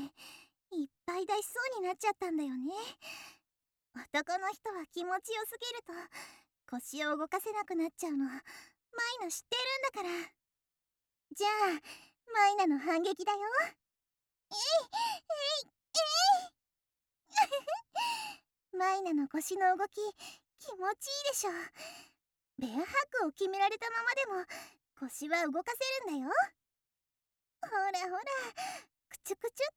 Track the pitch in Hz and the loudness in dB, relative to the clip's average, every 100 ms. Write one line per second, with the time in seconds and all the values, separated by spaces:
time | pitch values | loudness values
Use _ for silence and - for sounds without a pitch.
0 | 277 - - - - _ _ 349 277 _ | -8 -12 -20 -20 -20 _ _ -4 -4 _
1 | - 349 381 415 415 480 523 466 359 370 | -4 -2 0 0 -2 -2 -2 -2 -2 0
2 | 440 403 359 320 285 254 269 392 466 - | 0 0 0 0 -2 -2 -4 -6 -8 -12
3 | - - - - _ _ _ _ _ 247 | -16 -16 -18 -20 _ _ _ _ _ -16
4 | - 294 294 359 381 415 453 381 311 - | -2 0 2 0 -2 -4 -6 -6 -6 -6
5 | 349 370 415 440 440 453 480 466 - 339 | -2 -2 -2 -4 -6 -8 -8 -8 -10 -12
6 | 349 - - - _ _ - 247 - 277 | -12 -14 -16 -18 _ _ -10 -10 -6 -2
7 | 302 294 311 381 440 415 403 349 320 - | 0 0 0 -2 -2 -4 -2 0 0 -2
8 | 339 285 269 262 - - - _ _ 466 | -2 0 0 -4 -14 -18 -20 _ _ -2
9 | 466 494 359 - - 480 508 539 539 427 | -2 -2 -4 -6 -4 -2 0 0 0 -2
10 | 359 349 330 _ _ _ _ _ _ _ | -4 -4 -6 _ _ _ _ _ _ _
11 | _ _ - - 403 427 403 302 - - | _ _ -12 0 2 4 4 2 -4 -18
12 | - _ - 453 403 415 370 277 294 330 | -20 _ -2 6 6 8 4 4 2 2
13 | 370 359 370 403 415 523 679 - _ _ | 2 0 0 0 2 2 0 -4 _ _
14 | _ _ _ _ - 415 508 640 - 831 | _ _ _ _ -10 -4 2 2 2 0
15 | 932 762 - 605 571 605 - _ _ - | 0 -2 -4 -2 0 -2 -4 _ _ 0
16 | 622 640 762 740 719 _ _ _ _ _ | 2 6 6 6 2 _ _ _ _ _
17 | _ _ _ 807 807 554 - 762 - 762 | _ _ _ 4 4 2 0 -4 -2 -2
18 | 960 906 855 807 _ _ _ 370 370 381 | -2 -2 -6 -12 _ _ _ 0 2 2
19 | 370 302 277 311 - 370 370 370 403 - | 2 2 2 0 -2 4 4 4 2 -2
20 | 415 - - - _ _ 605 392 370 427 | -6 -6 -14 -18 _ _ -14 -4 -2 -2
21 | - 554 571 - 403 339 330 - - - | -4 -4 -2 -2 -2 -4 -8 -12 -16 -16
22 | - _ _ _ _ - 254 233 349 554 | -20 _ _ _ _ -8 -4 -2 0 0
23 | 571 508 330 - 381 381 403 453 466 466 | 0 0 0 0 0 4 2 2 -2 0
24 | 466 523 508 381 359 - - - _ - | 0 2 0 -2 -4 -10 -14 -20 _ -10
25 | 262 - 302 339 320 302 370 466 523 539 | -10 -6 0 2 2 0 -2 -2 -2 -2
26 | 440 285 262 508 807 - _ _ _ _ | -2 -2 2 4 2 -2 _ _ _ _
27 | _ _ _ _ _ _ - 415 392 370 | _ _ _ _ _ _ -2 0 2 0
28 | 370 370 508 523 480 - 762 740 - _ | -2 -4 -2 -4 -4 -6 -6 -8 -12 _
29 | - - - 392 466 - 571 | -20 -12 -8 -4 -4 -2 -2